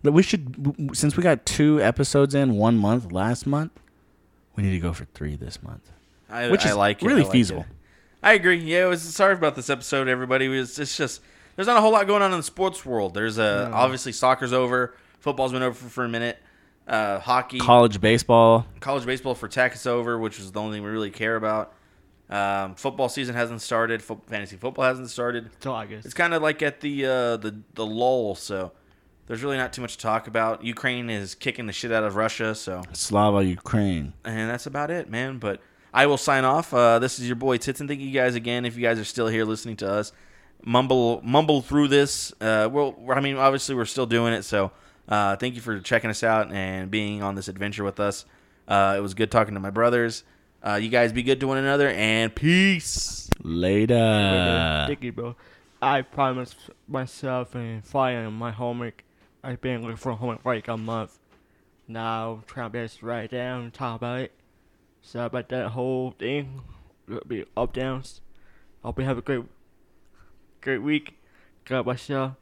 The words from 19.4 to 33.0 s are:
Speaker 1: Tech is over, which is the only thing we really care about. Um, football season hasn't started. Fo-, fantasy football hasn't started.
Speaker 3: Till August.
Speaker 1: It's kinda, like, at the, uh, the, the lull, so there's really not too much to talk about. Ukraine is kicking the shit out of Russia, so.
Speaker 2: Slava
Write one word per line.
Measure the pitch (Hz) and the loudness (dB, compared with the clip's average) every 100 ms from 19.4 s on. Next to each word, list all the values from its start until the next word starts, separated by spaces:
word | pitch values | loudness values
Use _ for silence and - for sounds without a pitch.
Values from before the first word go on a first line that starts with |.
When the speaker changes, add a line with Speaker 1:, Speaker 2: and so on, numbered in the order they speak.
| 110 | -6
Speaker 1:
Tech | 131 127 120 | 0 -2 -2
is | 127 | -4
over, | 120 117 117 | -2 -2 -4
which | 110 101 | -4 -8
is | 98 | -10
the | 101 | -8
only | 107 107 | -6 -8
thing | |
we | 104 | -6
really | 110 104 | -6 -6
care | 98 110 113 | -4 -2 -2
about. | 110 107 - _ _ _ _ _ _ | -2 -2 -4 _ _ _ _ _ _
Um, | 101 98 98 95 92 | -4 -2 -2 -4 -6
football | 139 127 123 | -8 -2 -4
season | 143 123 120 | -4 -6 -4
hasn't | 117 117 | -4 -6
started. | - 117 113 113 | -4 -2 0 -2
Fo-, | - 107 - | -6 -16 -10
fantasy | 107 98 92 | -10 -10 -8
football | 127 131 131 | -10 0 0
hasn't | 127 123 | 0 -8
started. | - 123 120 113 _ | -6 -4 -4 -10 _
Speaker 3:
Till | 135 | -10
August. | 120 104 107 113 | -8 -10 -14 -12
Speaker 1:
It's | - | -2
kinda, | 170 165 | 0 2
like, | 156 151 | 0 0
at | 151 143 | -4 -4
the, | 147 139 135 | -6 -2 0
uh, | 127 120 117 | 0 0 -2
the, | 107 104 - - | -6 -10 -16 -8
the | 110 | -6
lull, | 110 123 131 107 92 | 0 2 2 0 -6
so | - 98 92 _ _ _ _ _ - | -6 -6 -6 _ _ _ _ _ -12
there's | 113 | -8
really | 139 135 | -4 -4
not | 127 | -4
too | - | -6
much | 120 - | -10 -6
to | |
talk | 113 110 117 | -2 -2 -2
about. | 110 113 113 | -2 0 -2
Ukraine | 117 117 135 123 120 | -6 -4 -4 -4 -4
is | 107 98 - | -6 -6 -6
kicking | 135 123 110 | -6 -6 -8
the | |
shit | - 120 | -8 -2
out | 113 | 0
of | 107 98 | 0 0
Russia, | 110 - 110 107 | -2 -2 -4 -4
so. | - 90 87 | -8 -10 -10
Speaker 2:
Slava | - | -8